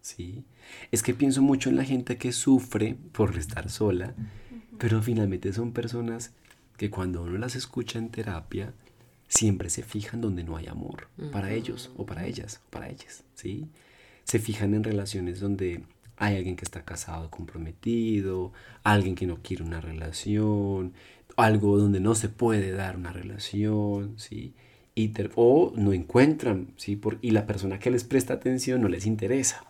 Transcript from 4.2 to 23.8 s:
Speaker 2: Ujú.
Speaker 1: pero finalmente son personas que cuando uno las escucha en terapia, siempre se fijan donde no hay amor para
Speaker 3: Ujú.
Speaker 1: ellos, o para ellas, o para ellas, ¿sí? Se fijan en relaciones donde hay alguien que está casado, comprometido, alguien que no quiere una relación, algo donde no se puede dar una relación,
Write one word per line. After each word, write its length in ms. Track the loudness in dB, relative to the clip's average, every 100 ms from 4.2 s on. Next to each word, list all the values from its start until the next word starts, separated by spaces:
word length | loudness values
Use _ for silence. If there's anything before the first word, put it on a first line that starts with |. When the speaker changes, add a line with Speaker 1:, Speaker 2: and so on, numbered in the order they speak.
| -12 -12 -16
Speaker 2:
Ujú. 100 | -18 -18 -4
Speaker 1:
pero 240 | 0 2
finalmente 500 | 2 2 0 0 -4
son 200 | -4 -4
personas 600 | -4 -4 -4 -4 -6 -10 _ _ _ _ -8
que 140 | -6
cuando 320 | -4 -4 -4
uno 160 | -4 -4
las 180 | -4 -6
escucha 420 | -6 -6 -6 -6
en 120 | -8
terapia, 640 | -6 -6 -8 -6 -8 -8 -12 _ _ _ _ _
siempre 420 | 2 2 2 -2
se 120 | -6
fijan 380 | -6 -8 -8 -4
donde 240 | -2 -2
no 120 | -4 -8
hay 100 | -8
amor 420 | -10 -10 -12 -16 -14 -8
para 180 | -6 -4
Speaker 3:
Ujú. 80 | -4
Speaker 1:
ellos, 340 | -4 -10 -12 -12
o 100 | -10
para 200 | -6 -6
ellas, 340 | -8 -12 -16 _
o 20 |
para 180 | -14 -12
ellas, 340 | -14 -18 -20 _
¿sí? 340 | -12 -8 -8 -10 _ _ _ -20 _
Se 140 | -2 -2
fijan 360 | -2 -2 2
en 100 | 2
relaciones 560 | 2 -2 -2 -4 -4 -4
donde 440 | -2 -2 -2 -4 -12 _ -20 -2
hay 200 | 0 0
alguien 200 | -2 -6
que 80 |
está 180 | -8 -12
casado, 460 | -12 -10 -8 -8 -10
comprometido, 1200 | -12 -12 -10 -10 -6 -2 0 2 0 0 -2 -4 -10 -20 -4
alguien 300 | 4 4 4
que 120 | -2 -4
no 120 | -6
quiere 200 | -8 -8
una 160 | -6 -8
relación, 1120 | -8 -10 -8 -8 -2 2 2 2 0 -2 -4 -8 -20 -20 _ 4
algo 420 | 6 6 6 6
donde 220 | 6 4
no 140 | 4
se 140 | 2 0
puede 440 | 0 2 4 0
dar 240 | -2 -4 -6
una 160 | -8
relación, 1000 | -10 -10 -10 -6 -2 0 2